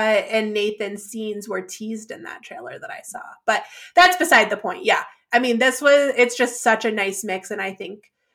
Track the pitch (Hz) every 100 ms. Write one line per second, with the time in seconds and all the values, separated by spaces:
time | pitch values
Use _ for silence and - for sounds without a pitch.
0 | 220 208 - 220 214 208 208 208 202 208
1 | - 226 214 208 208 190 185 - 214 220
2 | 214 - - - - - - - - -
3 | - - - - - 214 - - - 339
4 | 359 359 - 240 208 208 175 180 214 160
5 | - _ - 240 254 233 262 254 285 285
6 | 277 247 240 - 247 - 233 220 233 214
7 | 196 196 208 185 - 208 190 196 185 208
8 | _ _ _